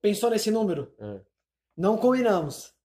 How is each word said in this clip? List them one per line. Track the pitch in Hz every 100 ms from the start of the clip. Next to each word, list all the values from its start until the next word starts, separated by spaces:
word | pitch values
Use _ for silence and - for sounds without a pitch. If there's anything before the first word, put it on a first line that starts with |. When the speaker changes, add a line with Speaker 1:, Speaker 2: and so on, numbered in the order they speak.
Speaker 1:
Pensou | 208 202 233
nesse | 220 220
número? | 220 208 151 123 _
Speaker 2:
É. | 104 98 _ _ _ _ _ -
Speaker 1:
Não | 190 220
combinamos. | 247 254 233 185 147 - - _